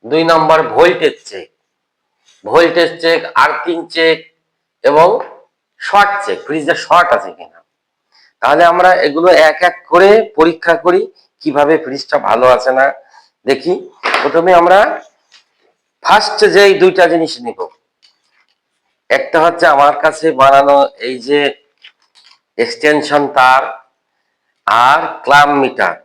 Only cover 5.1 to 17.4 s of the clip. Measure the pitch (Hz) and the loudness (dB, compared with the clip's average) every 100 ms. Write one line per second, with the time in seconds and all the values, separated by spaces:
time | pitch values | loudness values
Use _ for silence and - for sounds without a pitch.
5.1 | 233 - - _ _ _ _ - 202 202 | 0 -8 -20 _ _ _ _ -4 0 0
6.1 | 202 202 185 - 156 147 180 - 170 170 | -4 -8 -10 -8 -8 -4 -6 0 0 2
7.1 | - 92 - 82 _ _ _ _ _ _ | -2 -4 -20 -20 _ _ _ _ _ _
8.1 | _ _ _ 120 151 170 175 180 180 147 | _ _ _ -2 2 2 4 2 2 -2
9.1 | 143 180 156 156 151 180 - _ 175 196 | 0 2 4 2 2 -4 -4 _ 2 4
10.1 | 220 214 - 165 165 170 160 165 180 - | 2 0 0 -2 0 -2 -2 0 -2 -4
11.1 | _ _ _ - 139 147 160 151 135 - | _ _ _ -6 -2 0 0 -4 -12 -6
12.1 | 143 - 113 127 123 127 131 139 - _ | -6 -2 0 2 2 0 0 -2 -4 _
13.1 | _ _ _ 117 135 156 185 - _ - | _ _ _ -6 -4 -4 -6 -8 _ -8
14.1 | - 147 160 175 175 170 190 262 - - | -6 -2 -2 2 2 4 2 0 -4 -16
15.1 | _ _ _ _ _ _ _ _ _ - | _ _ _ _ _ _ _ _ _ 0
16.1 | 202 - - 208 175 202 170 185 185 170 | 0 0 0 0 4 2 2 0 2 0
17.1 | 170 160 120 | 0 -4 -8